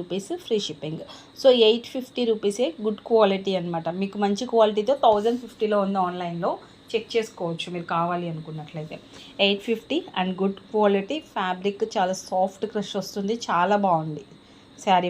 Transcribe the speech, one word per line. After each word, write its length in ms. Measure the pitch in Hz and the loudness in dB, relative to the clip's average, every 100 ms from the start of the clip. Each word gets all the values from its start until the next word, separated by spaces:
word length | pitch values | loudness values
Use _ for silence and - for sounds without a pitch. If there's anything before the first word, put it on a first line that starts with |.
రూపీస్ 300 | 175 185 190 349 - | -4 -6 -6 -8 -2
ఫ్రీ 140 | 214 202 | -2 -2
షిప్పింగ్. 340 | 156 151 160 - - - - | -8 -8 -8 -10 -18 -20 2
So, 80 | 269 254 220 | 6 8 8
ఎయిట్ 200 | 233 233 269 | 4 0 -10
ఫిఫ్టీ 260 | 247 - 240 | -8 -2 0
రూపీసే 360 | 214 202 202 277 320 214 | 0 0 0 -2 -2 -6
గుడ్ 180 | 208 - | -6 0
క్వాలిటీ 420 | 233 202 190 196 185 | 4 6 4 0 -2
అనమాట. 300 | 175 170 165 175 | -2 -4 -4 -4
మీకు 140 | 196 202 202 | -4 -2 -2
మంచి 180 | 202 247 226 | -2 0 4
క్వాలిటీతో 400 | 214 214 208 277 240 | 4 4 0 4 4
థౌజండ్ 320 | 208 214 247 233 | 4 2 -2 -4
ఫిఫ్టీలో 340 | - 214 208 196 | -4 0 2 2
ఉంది 140 | 196 180 | 0 -2
ఆన్లైన్లో, 460 | 180 175 170 196 381 - - - | -2 -6 -4 -4 -4 -8 -20 -6
చెక్ 160 | 220 220 | -6 -2
చేసుకోవచ్చు 540 | 233 220 - 175 165 - | -2 -2 -4 -6 -6 -6
మీరు 120 | 175 165 | -8 -4
కావాలి 320 | 170 175 175 175 | -2 0 -2 -4
అనుకున్నట్లయితే. 640 | 160 160 156 151 160 156 160 - - - - 196 | -8 -10 -12 -12 -12 -12 -12 -18 -20 -10 0 2
ఎయిట్ 180 | 202 - | 2 0
ఫిఫ్టీ 300 | 220 - 294 381 185 | -4 -2 -4 -4 -4
and 100 | 185 185 | -2 0
good 120 | 196 196 - | -2 -2 -4
quality 440 | 214 208 196 196 302 - | 2 4 2 0 -6 -6
fabric, 460 | 226 185 185 196 202 220 220 | -4 -4 -2 -4 -2 -4 0
చాలా 180 | 185 185 | 0 -2
సాఫ్ట్ 440 | - 185 190 - 214 | -4 0 0 -2 -8
క్రష్ 180 | 214 196 202 | -6 -6 -6
వస్తుంది, 340 | 190 208 202 233 - | -6 -6 -4 -4 0
చాలా 280 | 175 185 208 196 | 2 4 4 4
బాగుంది 380 | 165 160 151 - - - - - - | 0 0 -8 -12 -20 -20 -20 -20 -8
శారీ 260 | - 185 180 | 2 4 4